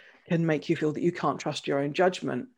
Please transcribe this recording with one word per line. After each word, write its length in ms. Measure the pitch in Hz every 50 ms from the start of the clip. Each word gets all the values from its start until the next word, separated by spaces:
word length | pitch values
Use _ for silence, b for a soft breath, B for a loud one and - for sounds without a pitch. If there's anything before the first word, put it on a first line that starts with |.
| b b b b b
can 180 | b 180 165 165
make 240 | 160 156 147 - -
you 60 | 170
feel 140 | 147 160 151 147
that 100 | - -
you 100 | 170 170
can't 260 | - - 151 135 -
trust 280 | - 151 147 - - 160
your 100 | 147 139
own 140 | 143 143 147
judgment, 560 | - 180 185 180 - - 139 131 123 - - _